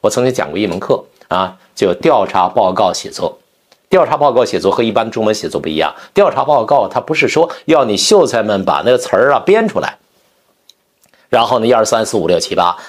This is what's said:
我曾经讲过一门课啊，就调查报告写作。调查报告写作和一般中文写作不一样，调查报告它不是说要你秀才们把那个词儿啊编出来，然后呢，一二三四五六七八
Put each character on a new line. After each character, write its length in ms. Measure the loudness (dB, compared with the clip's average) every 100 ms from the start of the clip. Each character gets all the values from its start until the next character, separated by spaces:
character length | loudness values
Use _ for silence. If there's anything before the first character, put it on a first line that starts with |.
我 80 | -2
曾 140 | 0
经 100 | -2
讲 160 | -2 -6
过 80 | -4
一 80 |
门 140 | -4 -4
课 260 | -2 -4 -4 _ -6
啊， 320 | -4 -4 -6 _
就 180 | -2 0
调 300 | 0 2 2
查 240 | 0 0 0
报 240 | 2 0
告 200 | 2 0
写 180 | -2 -10
作。 260 | -8 -8 -8 _ _ _ _ 0
调 140 | 2
查 140 | 2 2
报 120 | 2
告 140 | 2
写 160 | 0 0
作 100 | 0
和 120 | 0
一 100 | 0
般 180 | -2 -4
中 140 | -2
文 100 | -2
写 140 | -2 -4
作 100 | -6
不 80 | -6
一 100 | -4
样， 180 | -4 -6 -4
调 180 | 0 2
查 140 | 0
报 180 | 0 0
告 240 | 2 0 0
它 140 | -4
不 140 | -4
是 120 | -2 0
说 240 | 2 0 -2
要 220 | 0 2 2
你 100 | 0
秀 300 | 2 4 4
才 160 | 0
们 200 | -2 -2
把 200 | 0 0
那 60 | 2
个 80 | 0
词 180 | 2 2
儿 160 | 2
啊 80 | 2 2
编 200 | 2 2
出 140 | -4
来， 160 | -6 -10 _ _ _ _ _ _ _ _ _ _ _ _ -2
然 120 | 0
后 160 | 2 0
呢， 80 | 2
一 60 |
二 100 | 2
三 220 | 2 0
四 100 | 0 -2
五 100 | 0
六 100 | 0
七 160 | 0
八 220 | 0 0 -2